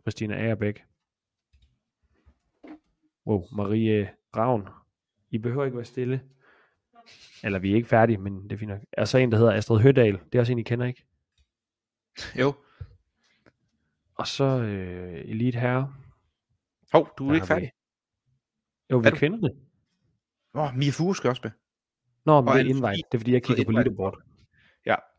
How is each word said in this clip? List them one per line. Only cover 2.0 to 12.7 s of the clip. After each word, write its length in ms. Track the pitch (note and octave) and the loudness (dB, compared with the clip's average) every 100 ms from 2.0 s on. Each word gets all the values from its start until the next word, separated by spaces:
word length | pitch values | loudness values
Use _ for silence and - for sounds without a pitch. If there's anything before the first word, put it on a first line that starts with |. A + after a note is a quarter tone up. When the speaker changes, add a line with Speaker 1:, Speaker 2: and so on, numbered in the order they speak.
| _ _ _ _ _ _ - D#4 _ _ _ _ - | _ _ _ _ _ _ -20 -20 _ _ _ _ -4
Speaker 1:
Wow, 160 | G#2 F2+ | -4 -4
Marie 580 | G#2+ G2+ A2 A2 G#2+ G2+ - _ A2 | -8 -2 0 2 0 -2 -12 _ -4
Ravn. 320 | A#2 A#2 F#2 - _ _ _ _ _ | -2 -2 -6 -20 _ _ _ _ _
I 60 | A2+ | -6
behøver 280 | A#2+ C3 C3+ | -4 -4 -6
ikke 120 | A#2+ | -6
være 80 | A2+ | -10
stille. 360 | - B2 C3 C3+ _ _ _ _ _ _ _ _ - - - | -8 -6 -6 -8 _ _ _ _ _ _ _ _ -20 -20 -10
Eller 160 | G#2+ G2 | -6 -4
vi 120 | G2 | 0
er 40 | G#2+ | 0
ikke 120 | A#2 | 2
færdige, 280 | A#2 A#2 G#2 | 4 4 2
men 260 | G2 G2 | -4 -12
det 80 | G#2 | -12
er 60 | G#2 | -10
fint 120 | G#2+ | -8
nok. 100 | G2 - - | -10 -10 -4
Og 100 | G#2+ | 0
så 100 | C3 | 2
en, 140 | B2+ | 4
der 60 | A2 | 4
hedder 160 | A#2 | 4
Astrid 260 | G#2 - A2+ | 4 2 4
Hødal. 340 | B2+ C3 A2+ | 6 6 4
Det 220 | G2+ - B2 | 2 -2 -2
er 40 | |
også 120 | A#2 | 0
en, 80 | A#2+ | -2
I 40 | |
kender, 220 | A2 A#2+ B2 | -4 -4 -4
ikke? 200 | B2+ _ _ _ _ _ _ _ _ _ _ _ - - - | -8 _ _ _ _ _ _ _ _ _ _ _ -18 -12 -2
Speaker 2:
Jo. 140 | C3+ C3+ _ | -2 -2 _